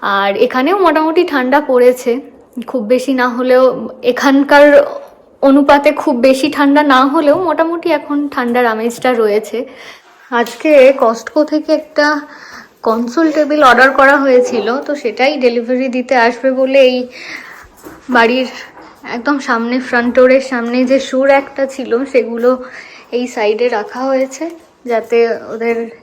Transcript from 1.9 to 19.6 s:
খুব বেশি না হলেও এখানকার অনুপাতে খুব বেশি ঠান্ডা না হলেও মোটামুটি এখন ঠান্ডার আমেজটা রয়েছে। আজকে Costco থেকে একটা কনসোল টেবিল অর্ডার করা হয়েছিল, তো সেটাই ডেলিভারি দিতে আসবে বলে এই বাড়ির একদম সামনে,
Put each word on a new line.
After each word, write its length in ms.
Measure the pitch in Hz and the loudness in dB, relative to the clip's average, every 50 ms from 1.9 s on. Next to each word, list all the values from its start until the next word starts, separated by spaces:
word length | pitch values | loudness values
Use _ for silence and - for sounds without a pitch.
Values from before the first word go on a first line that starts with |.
| 247 247 - 247 233 262 277 - - - - _ _ - 226 - | 2 2 -2 -4 -4 -4 -6 -14 -20 -20 -20 _ _ -14 -14 -8
খুব 140 | - 262 214 208 254 | -6 -6 -2 0 0
বেশি 200 | 254 247 - 269 254 | 0 0 -2 -2 -2
না 60 | 247 247 240 | -2 -2 -2
হলেও 280 | 233 254 254 254 254 262 254 240 233 226 226 - - - 240 | -2 0 2 2 4 4 2 2 0 -10 -12 -14 -6 -4 -4
এখানকার 540 | 247 - - 285 269 277 277 285 294 285 294 294 285 285 - - - - - - - _ _ _ _ _ | -4 0 0 2 2 2 2 4 6 6 6 8 6 6 4 2 -4 -14 -16 -18 -20 _ _ _ _ _
অনুপাতে 480 | - 277 269 277 285 285 294 285 285 302 294 - - | 2 4 4 4 4 4 4 4 4 0 0 0 -2
খুব 120 | 311 285 240 233 269 | -2 -2 2 2 2
বেশি 200 | 262 262 - 302 294 | 2 2 0 -4 -2
ঠান্ডা 260 | - 285 277 277 294 302 294 269 | 0 0 2 2 2 2 2 2
না 80 | 254 262 269 269 | 2 2 2 0
হলেও 240 | 330 302 285 285 349 370 339 | 0 2 2 2 2 0 -2
মোটামুটি 380 | 302 294 320 330 339 339 339 349 320 294 | 0 -2 -2 -2 -2 -4 -2 -2 -2 -2
এখন 180 | 294 - 294 294 294 285 - | -4 -4 -4 -4 -4 -4 -4
ঠান্ডার 320 | - 247 240 240 247 247 233 220 | -4 -4 -2 0 0 0 0 -2
আমেজটা 360 | 214 220 233 233 - - 262 254 | -2 -4 -6 -6 -4 -2 -2 0
রয়েছে। 440 | 226 226 214 202 214 214 - - 226 269 262 - - - - - - _ _ _ _ _ - | 0 0 0 0 -2 -4 -4 -10 -10 -10 -10 -14 -20 -20 -20 -20 -20 _ _ _ _ _ -6
আজকে 400 | 262 233 240 - - - - 320 302 285 254 262 277 269 | -4 -4 -2 -4 -6 -6 0 4 6 6 8 6 6 4
Costco 380 | 262 226 226 226 - - - 311 302 294 | 0 0 0 -2 -8 -6 -2 -2 -2 0
থেকে 200 | 302 302 302 - 311 294 | -2 -4 -2 -2 -2 -2
একটা 280 | 302 - - - 294 294 302 294 294 - - - - - - - - _ _ _ - 233 | -2 -6 -2 -2 0 0 0 -4 -6 -12 -20 -20 -20 -20 -20 -20 -20 _ _ _ -4 -4
কনসোল 400 | 226 226 240 240 - - 330 311 294 | -2 -2 -4 -4 -2 0 0 0 0
টেবিল 260 | 311 302 269 294 302 294 | 0 0 0 2 2 4
অর্ডার 260 | 262 233 233 254 269 269 277 | 4 6 4 4 2 4 4
করা 160 | 269 269 277 294 277 | 4 4 4 4 2
হয়েছিল, 440 | 277 254 247 247 247 240 233 202 220 233 277 285 | 2 2 2 2 2 -2 -4 -2 -2 -4 -4 -4
তো 60 | - 294 | -6 -8
সেটাই 380 | 285 - 240 208 - 254 269 302 277 254 | -6 -6 -8 -4 0 -2 -2 0 0 0
ডেলিভারি 440 | 247 240 240 233 220 254 247 262 269 233 254 | 0 0 0 -4 -2 -2 -2 -2 -4 -4 -6
দিতে 180 | 247 247 269 | -4 -2 0
আসবে 340 | 254 233 233 247 247 - 269 | 2 2 0 0 -2 -2 -2
বলে 280 | 262 254 269 262 269 277 | -2 0 -2 0 2 4
এই 180 | 269 254 254 254 247 247 - - - - - - - - - - - - _ - - - - - _ - | 4 4 2 -2 -6 -8 -12 -18 -18 -16 -16 -18 -18 -20 -20 -20 -20 -20 _ -20 -20 -20 -20 -20 _ -2
বাড়ির 380 | 247 240 233 226 240 262 262 247 - - - - - - - - - _ - 247 - | 2 2 2 4 2 0 -2 -4 -8 -16 -18 -20 -20 -20 -20 -20 -20 _ -16 -12 -12
একদম 240 | 240 226 285 294 277 | -6 -2 -2 -2 -2
সামনে, 400 | 262 - 247 226 | -2 -4 -4 -2